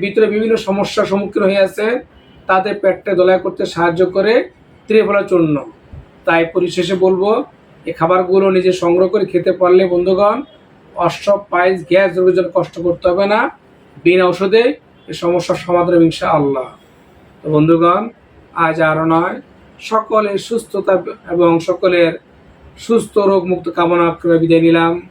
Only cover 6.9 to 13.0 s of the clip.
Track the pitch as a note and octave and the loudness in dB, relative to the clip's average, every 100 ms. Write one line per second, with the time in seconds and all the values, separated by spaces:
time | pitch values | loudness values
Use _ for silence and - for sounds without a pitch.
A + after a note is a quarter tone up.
6.9 | F#3 F#3+ F#3 G3+ A#3 C#4+ _ _ - D#3+ | 0 0 2 0 -2 -4 _ _ -14 -12
7.9 | - E3 F#3 F3+ F#3+ F#3+ F#3 F3+ F3+ E3+ | -4 0 0 2 2 2 2 0 0 0
8.9 | F3+ F#3 G#3 F#3 F3 F#3 F3+ F3+ F#3 F#3 | 2 2 0 -2 -2 -2 0 4 4 4
9.9 | F3 F#3 F#3+ G#3 A#3+ D4 - _ - - | 0 0 2 0 0 -8 -20 _ -20 -16
10.9 | - E3+ - G3+ G3+ - F3 F#3 F#3 D#3 | -4 -4 -2 -2 -2 0 0 0 0 0
11.9 | F#3 G3 F3 F#3 F3+ F3 F#3 E3 E3 F3 | 2 2 2 2 2 0 -2 -4 -4 -4
12.9 | F3 | 0